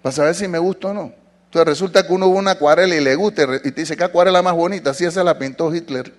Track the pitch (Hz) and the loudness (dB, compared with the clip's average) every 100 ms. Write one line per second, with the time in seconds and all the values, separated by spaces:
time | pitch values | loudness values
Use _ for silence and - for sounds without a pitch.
0 | 131 135 147 175 196 165 180 185 190 202 | -6 0 0 0 -4 -2 -2 -4 -8 -8
1 | 156 - _ _ _ - 160 147 190 190 | -10 -16 _ _ _ 0 2 0 2 0
2 | 185 185 190 190 196 185 143 160 185 160 | 2 2 2 2 0 0 4 4 4 2
3 | 139 147 208 202 139 135 135 131 160 156 | 2 0 0 0 0 0 -4 -6 -8 -4
4 | 180 175 180 180 180 170 170 196 139 139 | 0 2 4 4 2 0 -2 -2 -4 -2
5 | 170 180 175 151 135 131 160 170 165 131 | -4 0 0 0 -4 -4 -4 -4 -6 -10
6 | 123 | -10